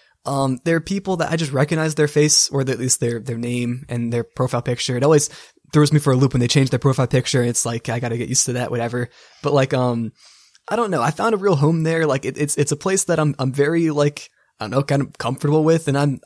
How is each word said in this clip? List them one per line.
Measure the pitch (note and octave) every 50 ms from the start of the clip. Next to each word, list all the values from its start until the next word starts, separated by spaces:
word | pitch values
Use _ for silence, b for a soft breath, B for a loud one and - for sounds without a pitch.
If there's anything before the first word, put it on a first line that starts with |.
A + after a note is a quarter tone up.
| B B B B -
Um, | - C#3+ C#3 C3+ C3+ C3 B2 -
there | E3 E3
are | E3
people | E3 - G3 G3 G3 G3 F#3 E3+
that | D#3+ -
I | E3
just | E3 E3 C#3 C#3
recognize | C3 C#3+ C#3+ E3+ D#3+ D#3 D#3+ D3+
their | D#3+ D3+ D3
face, | - D3+ D3+ D3+ - - - -
or | - C#3 C3+
at | C3+ B2+ G#2
least | B2+ B2+ - -
their, | - A#2+ A#2 A2+
their | G#2+ C3 A#2
name | A#2 A#2+ A#2+ A#2+ B2 A#2+ A#2+ A#2+ B2 C3 -
and | A#2+ A#2+ A#2+ A#2 A#2+
their | A#2 A#2
profile | - - - B2+ B2+ - A#2+ -
picture. | - B2 - - - B2+
It | B2 C3
always | D3 D#3+ C#3+ - - B B B B B B _ _ -
throws | D3+ D3+ C#3+ D3+
me | D3
for | - D3 C3
a |
loop | B2+ B2+ A2+ -
when | B2+
they | A#2+ B2
change | - C#3 C3+ C3
their | - A#2+
profile | - C#3 C3 - B2+ A#2
picture. | - C3+ B2 - - C3+ A#2+
It's | A#2+ A#2 - -
like, | A#2 A#2 A#2 - -
"I | A#2 A#2+
gotta | B2 A#2+ A#2
get | A#2+ A#2 -
used | B2+ - -
to | - A#2+
that," | B2 B2 -
whatever. | A#2+ A#2 A#2 A#2 A#2 B2 A#2+ - B B B B B B B
But, | C#3+ C#3+
like, | C#3 C3 C3 D3
um, | C3 B2+ B2 A#2+ A#2 A2+ A2 - b b b b b b b b b b -
I | G#3
don't | A3+ A#3+ A3 F3+
know. | C3+ A#2
I | C#3
found | D3+ - G3+ A3+ A3+
a | G3
real | F#3+ G3+ F3+
home | C#3 C#3+ D#3 E3 E3 D#3+
there. | D#3+ E3 E3 D#3+
Like, | D3+ C3 C3+ -
it, | A#2 C3+ -
it's, | D3+ C#3+ -
it's | - D3 - D3+
a |
place | C#3+ - F#3+ F#3+ G3 -
that | - E3+ D#3
I'm, | D#3 D3+ C#3+ -
I'm | C3+ C3+ B2+
very, | C#3+ C#3+ D3+ E3+ E3 E3+ D#3+
like, | D3 D3 D3 D3 D3 - - - _ _ _ _ _ -
I | A2
don't | A2
know, | A#2+ C3+ C#3+
kind | - C#3+ C#3+ C#3
of | - - -
comfortable | - A#2 C3 - - C#3+ D3+ D#3 D#3
with. | D#3+ E3 D#3+ E3 D3
And | C3+ C#3
I'm, | C#3+ C#3+ C3 - -